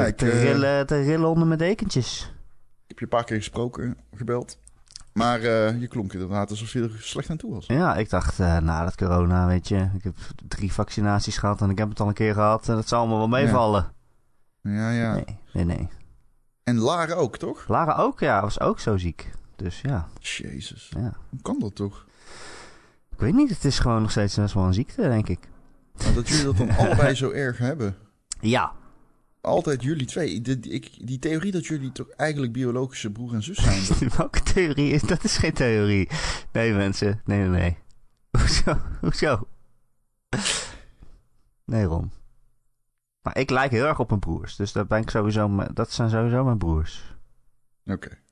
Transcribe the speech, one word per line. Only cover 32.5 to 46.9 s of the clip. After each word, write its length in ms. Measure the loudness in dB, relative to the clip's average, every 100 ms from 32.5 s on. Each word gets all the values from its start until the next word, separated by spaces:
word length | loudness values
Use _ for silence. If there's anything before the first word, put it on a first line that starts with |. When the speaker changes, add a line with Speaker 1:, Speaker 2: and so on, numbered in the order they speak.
Speaker 2:
biologische 580 | -2 -2 -2 -4 -6 -8
broer 240 | -8 -6
en 80 | -6
zus 160 | -4 2
zijn. 520 | 2 2 2 2 2
Speaker 1:
<laughs> 60 | 2
Welke 260 | 2 2
theorie 480 | 4 4 4 2 2
is? 100 | 2
Dat 220 | 2 0
is 120 | 0 0
geen 160 | 0
theorie. 560 | 2 2 4 4 4 2 -2 -4 -6 -4
Nee, 200 | 0 2
mensen. 460 | 4 2 2 0 0
Nee, 140 | 0 2
nee, 100 | 4
nee. 300 | 4 2 0 -8 -20 -20 _ _
<laughs> 80 | 4
Hoezo? 380 | 4 6 4 4 0 -2
Hoezo? 460 | -2 2 2 2 -2 -12 -20 _ _ _ _ _ _ -4 -2 -4 -8 -16 -20 -20 -20 -20 _ _ _ _
Nee, 200 | -4 0
Ron. 260 | 0 0 -4 -10 -18 -20 _ _ _ _ _ _ _ _
Maar 160 | -6 -4
ik 120 | 0
lijk 200 | 2 2
heel 160 | 2 2
erg 120 | 0
op 100 | 0
mijn 120 | 0
broers. 360 | 0 -4 -6 -6
Dus 160 | -4
dat 160 | -2 0
ben 120 | -2
ik 100 | 0
sowieso 380 | 0 2 2 2
me-, 240 | 0 -2
dat 180 | -4 -4
zijn 180 | -2 0
sowieso 340 | 2 2 2
mijn 140 | 2 0
broers. 580 | 0 0 -2